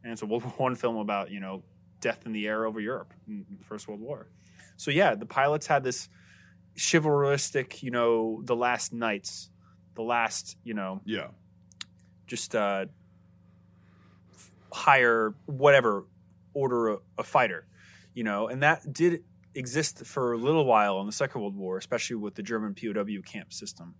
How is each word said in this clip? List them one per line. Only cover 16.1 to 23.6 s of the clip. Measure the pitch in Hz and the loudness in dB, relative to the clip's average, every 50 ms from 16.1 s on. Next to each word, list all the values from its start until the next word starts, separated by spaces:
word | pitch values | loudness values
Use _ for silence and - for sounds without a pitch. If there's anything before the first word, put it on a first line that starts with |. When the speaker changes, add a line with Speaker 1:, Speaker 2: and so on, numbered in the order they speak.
| _ _ _ _ _ _ _ _ _ | _ _ _ _ _ _ _ _ _
Speaker 1:
order | 143 139 127 123 120 117 110 | -2 0 0 2 2 2 2
of | 104 95 _ _ _ | 0 -2 _ _ _
a | - 110 | -10 -8
fighter, | - - 143 127 104 90 80 - _ - - - - - - - - _ | 2 4 4 4 4 0 -6 -12 _ -20 -20 -20 -20 -20 -20 -20 -16 _
you | 123 113 | -4 -2
know, | 107 101 101 110 | -2 0 0 -2
and | 110 123 135 143 | -2 -2 2 4
that | 151 160 151 - 151 | 2 2 2 -2 -12
did | 131 - 165 175 170 165 - _ - _ _ _ _ | -2 2 2 2 2 0 -8 _ -20 _ _ _ _
exist | 139 131 123 117 151 156 - - - - | -10 -8 -4 -2 -2 -2 -2 -6 -10 -18
for | - - 139 127 120 120 | -8 -4 -2 0 0 0
a | |
little | 113 117 139 160 165 147 | 0 0 2 2 4 4
while | 131 117 107 104 101 98 95 | 6 6 6 6 4 2 0
in | 98 | -2
the | 104 | -4
Second | 107 - 143 135 - 127 | -2 -4 -4 -4 -2 -6
World | 104 101 98 | -6 -6 -8
War, | 98 95 92 92 | -8 -6 -6 -6
especially | 95 - - 123 113 - - 120 | -6 -6 -4 -4 -4 -4 -4 -6
with | 110 104 101 95 | -6 -6 -8 -8
the | - 101 | -10 -8
German | 104 117 110 107 104 98 | -6 -4 -4 -4 -6 -8
P | - - 110 | -8 -8 -6
O | 98 | -4
W | 107 101 104 104 98 | -4 -4 -4 -6 -8
camp | 90 - - 104 85 _ - | -10 -12 -14 -16 -14 _ -16
system. | - | -14